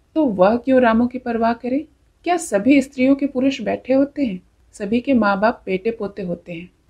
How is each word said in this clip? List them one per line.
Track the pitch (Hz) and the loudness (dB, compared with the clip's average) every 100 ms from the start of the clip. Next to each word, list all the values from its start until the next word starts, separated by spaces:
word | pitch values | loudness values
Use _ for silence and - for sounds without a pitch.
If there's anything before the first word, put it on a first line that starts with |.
| _ | _
तो | 320 294 | -2 0
वह | 185 185 233 | 4 2 2
क्यों | 262 254 | 2 2
रामू | 240 226 247 | 4 2 0
की | 247 | -4
परवाह | 247 226 226 | -6 -2 -2
करे? | 240 247 262 320 _ _ _ | -2 -4 -6 -6 _ _ _
क्या | 330 349 | -4 -4
सभी | - 202 208 277 | -2 0 4 4
स्त्रियों | 262 - 262 | 2 0 2
के | 277 277 | 2 0
पुरुष | 254 269 269 | -2 -2 -2
बैठे | 196 196 - | -4 -6 0
होते | 269 277 294 | 0 0 -2
हैं? | 269 185 - _ _ | -4 -4 -12 _ _
सभी | - 202 233 | -12 -4 -2
के | 247 | 0
माँ | 254 208 196 | 2 2 2
बाप | 220 226 - | 0 -2 -4
बेटे | 185 185 | -6 -4
पोते | - 202 202 | -6 -8 -8
होते | 185 175 - | -8 -10 -12
हैं। | 165 180 _ _ | -16 -16 _ _